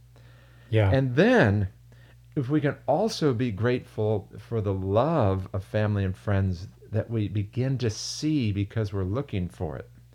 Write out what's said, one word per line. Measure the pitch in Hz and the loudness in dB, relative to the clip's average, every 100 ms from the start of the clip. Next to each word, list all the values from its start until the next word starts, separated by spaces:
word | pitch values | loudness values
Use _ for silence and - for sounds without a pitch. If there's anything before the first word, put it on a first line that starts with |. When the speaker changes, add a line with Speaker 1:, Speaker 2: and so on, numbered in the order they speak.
| - - - - - - - | -20 -20 -20 -20 -20 -20 0
Speaker 1:
Yeah. | 110 101 | 2 4
Speaker 2:
And | 135 135 | 4 2
then, | 123 208 254 123 104 95 - - - - - - | 4 4 6 4 4 0 -6 -20 -20 -20 -20 -10
if | - 123 | -6 -2
we | 151 | 0
can | 143 - - | 0 -2 -2
also | 147 214 220 151 | 0 0 0 0
be | 113 123 | 0 -2
grateful | 95 113 123 - - 107 107 - - | 0 0 0 -4 -4 0 -2 -4 -16
for | - 113 | -6 -4
the | 101 | -2
love | 95 95 101 143 165 104 95 92 | -2 0 2 2 2 2 0 -2
of | 98 | -8
family | - 107 107 104 | -4 -2 0 0
and | 95 92 | -2 -4
friends | - 98 95 87 98 - - | -2 0 0 -2 -8 -18 -6
that | 110 - | -4 -2
we | 113 104 | -2 -2
begin | 98 101 - 127 135 | -4 -4 -4 -2 -2
to | 123 | -2
see | 101 - - 151 156 113 | -4 -8 -6 -2 0 0
because | 98 101 - 107 | -2 -2 -4 -4
we're | 101 | -2
looking | 92 110 143 101 87 | -4 -4 -4 -4 -4
for | - 85 65 | -6 -8 -8
it. | - - - | -14 -20 -20